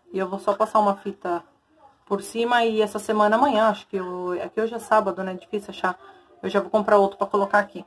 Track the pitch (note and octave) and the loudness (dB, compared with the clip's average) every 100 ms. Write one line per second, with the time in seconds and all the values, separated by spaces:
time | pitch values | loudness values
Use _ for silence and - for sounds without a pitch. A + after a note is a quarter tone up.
0 | _ F#3 F#3 G3 - G3+ G#3+ A3 G#3 G3 | _ -6 -4 -2 -2 0 2 4 2 0
1 | G3+ - F3+ E3+ - _ _ _ - _ | -6 -8 -6 -6 -6 _ _ _ -20 _
2 | _ G3 - A3+ A#3 A#3+ A#3 G#3+ G#3 G#3 | _ -6 -4 -4 0 2 2 2 0 -2
3 | - G#3+ G#3 A3+ C#4 G#3+ A3 G3+ - G3 | -2 2 4 4 4 4 2 0 -6 -8
4 | F3+ F3+ F3+ F3+ - - A3+ A#3 - G#3+ | -6 -6 -6 -6 -6 -4 -4 -6 0 2
5 | G3 F#3 F#3+ F#3 - G#3 G3+ G3 F#3 F3+ | 2 -4 -8 -8 -8 -8 -8 -6 -6 -6
6 | - - _ _ F#3+ G3 F#3+ G#3+ G3+ G#3 | -14 -20 _ _ -2 0 2 0 4 4
7 | G3 - G3 G#3 G3 G#3 G3 F3+ | 4 0 -2 -2 2 2 0 -8